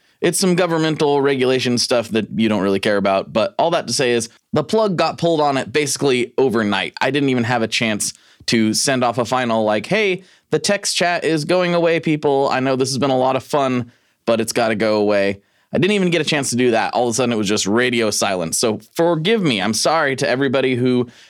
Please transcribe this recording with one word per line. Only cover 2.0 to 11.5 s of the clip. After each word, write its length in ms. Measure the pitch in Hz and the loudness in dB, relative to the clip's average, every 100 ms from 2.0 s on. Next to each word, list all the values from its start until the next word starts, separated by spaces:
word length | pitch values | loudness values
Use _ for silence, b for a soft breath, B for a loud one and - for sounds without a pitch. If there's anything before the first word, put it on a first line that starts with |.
| 107 | 0
that 180 | 110 104 | -2 -2
you 140 | - 110 | -2 0
don't 140 | 107 | 0
really 180 | 95 98 | 0 0
care 160 | 110 101 | 0 0
about, 380 | 98 98 - | 2 0 0
but 200 | 113 104 - | -2 -2 0
all 120 | 160 | 0
that 140 | 170 110 | 0 -2
to 60 | |
say 200 | 131 123 | -2 0
is 180 | 120 117 b - | 0 -4 b -6
the 100 | 147 | -4
plug 320 | 147 220 214 165 | 0 0 0 0
got 220 | 160 - | -2 0
pulled 240 | 170 160 | 0 2
on 160 | 147 135 | 2 0
it 160 | 117 | -2
basically 580 | 147 143 - 143 127 117 - | -2 -2 0 0 0 0 0
overnight. 560 | 131 113 104 98 90 - | 0 2 0 -2 -4 -2
I 80 | 135 | -2
didn't 180 | 143 139 | 0 0
even 160 | 127 | 0
have 160 | 113 123 | 0 0
a 80 | 113 | 0
chance 460 | - 113 104 - - b b - | -2 -2 -2 -4 -10 b b -2
to 260 | 117 110 | 0 2
send 320 | 107 - 131 | 0 0 0
off 140 | 123 117 | 0 0
a 80 | 113 | -2
final, 360 | 127 123 113 | -2 0 0
like, 220 | 107 107 | 0 0
"Hey, 380 | 101 208 208 180 B B B | 0 0 0 -2 B B B
the 100 | 156 | -2
text 380 | - 202 - - | 0 -2 -2 0
chat 260 | 175 170 | 0 0
is 220 | 139 160 | 0 -2
going 300 | 147 | 0